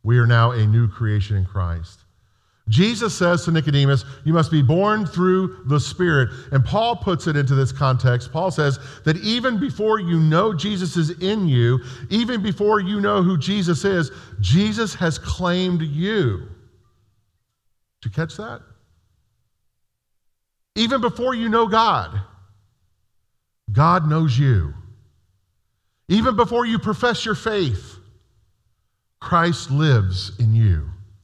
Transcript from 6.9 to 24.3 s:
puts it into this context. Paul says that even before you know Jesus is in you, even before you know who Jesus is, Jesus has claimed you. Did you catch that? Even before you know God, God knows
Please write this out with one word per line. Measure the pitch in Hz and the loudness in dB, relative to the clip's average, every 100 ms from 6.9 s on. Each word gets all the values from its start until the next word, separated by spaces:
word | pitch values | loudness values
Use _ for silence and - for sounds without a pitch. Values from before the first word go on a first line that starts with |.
puts | 240 202 175 170 | -2 -2 -2 -2
it | |
into | 147 135 | -2 0
this | 139 135 | 0 0
context. | - 139 127 131 123 - | 0 0 2 2 0 -4
Paul | 160 185 | -2 -2
says | 156 143 135 - - | 0 0 -2 -8 -6
that | 156 160 | -2 -2
even | 214 240 254 214 | -2 -2 0 -2
before | 269 - 214 214 | -4 -2 0 0
you | 170 165 | 0 2
know | 156 160 220 | 4 4 2
Jesus | 170 202 202 180 175 | 0 -4 -4 -2 -2
is | 156 | -2
in | 175 185 220 175 | -2 -2 0 2
you, | 123 120 127 - - - | 2 2 0 -4 -16 -4
even | 208 240 240 | -2 0 -2
before | 202 156 208 208 | -4 0 2 2
you | 185 208 | 0 -2
know | 202 208 | 0 2
who | 180 180 | 2 0
Jesus | 180 208 175 156 | -2 -2 0 0
is, | 196 180 147 - - - | 0 0 -4 -8 -16 -4
Jesus | 95 156 214 214 220 | 2 4 2 -2 -6
has | - 170 - | -2 -4 -4
claimed | - - 180 180 185 175 | -6 -4 -2 0 0 -2
you. | 160 143 190 220 131 92 - - _ _ _ _ _ _ _ _ _ _ _ _ _ _ | -2 -4 -2 0 0 -2 -10 -20 _ _ _ _ _ _ _ _ _ _ _ _ _ _
Did | |
you | 110 | -8
catch | 120 160 - | -6 -8 -10
that? | 220 117 - _ _ _ _ _ _ _ _ _ _ _ _ _ _ _ _ _ _ _ _ | -14 -16 -20 _ _ _ _ _ _ _ _ _ _ _ _ _ _ _ _ _ _ _ _
Even | 208 226 262 | -4 0 0
before | 233 - 254 | -2 -2 -4
you | 240 226 | -2 0
know | 226 226 | 0 2
God, | 220 180 147 78 101 98 - - _ _ _ _ _ _ _ _ _ _ _ - | 2 2 0 -2 -8 -8 -18 -20 _ _ _ _ _ _ _ _ _ _ _ -4
God | 104 160 180 151 | 2 4 4 2
knows | 156 160 | 2 2